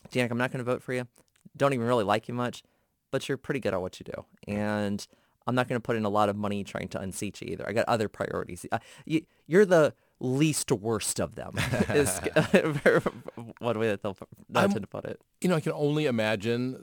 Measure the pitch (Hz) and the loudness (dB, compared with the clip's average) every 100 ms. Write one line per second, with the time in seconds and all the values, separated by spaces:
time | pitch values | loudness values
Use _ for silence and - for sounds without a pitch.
0 | - 127 120 120 127 135 120 123 - 127 | -4 -2 0 0 -2 -2 -2 -4 -2 -6
1 | 123 _ _ _ - - 139 131 117 123 | -6 _ _ _ -20 0 2 2 2 2
2 | 98 110 - 123 120 - - _ _ _ | 4 0 -2 -4 -4 -6 -16 _ _ _
3 | _ 135 - 135 - 139 104 95 90 - | _ -4 -4 -4 -4 -2 -2 -2 -4 -8
4 | - - - _ - 104 104 107 101 101 | -12 -12 -14 _ -6 -4 -2 0 -2 -4
5 | - _ _ _ - 123 123 123 120 117 | -8 _ _ _ -2 0 0 -2 -2 0
6 | 107 104 104 101 104 101 92 104 95 - | 2 4 2 2 -2 -4 -4 -6 -6 -6
7 | 95 - 104 - - 87 - 107 - 113 | -8 -6 -8 -8 -10 -6 -2 0 2 2
8 | 104 - - 92 - 90 - 117 - - | 0 -4 -4 -4 -6 -10 -6 -6 -6 -16
9 | - 156 - _ - 170 202 175 143 - | -4 -4 -4 _ 2 4 6 6 6 0
10 | _ _ 123 131 156 143 - 120 104 107 | _ _ -2 2 2 2 0 0 0 -2
11 | - - 87 - - 101 - 127 - 147 | -2 -2 -4 -6 -6 -2 0 0 2 2
12 | 139 - - 156 156 190 156 147 156 151 | 2 0 0 0 4 4 4 2 4 4
13 | - 117 - - 117 - 117 107 113 101 | 0 -6 -12 -16 -16 -6 -4 0 0 0
14 | 104 92 - - - 120 202 202 98 104 | -4 -8 -14 -20 -4 2 2 0 -4 -8
15 | - - _ _ 185 165 156 147 147 151 | -8 -10 _ _ 0 2 0 0 0 2
16 | 151 117 107 110 110 120 127 131 | 2 2 2 0 0 -2 -2 -6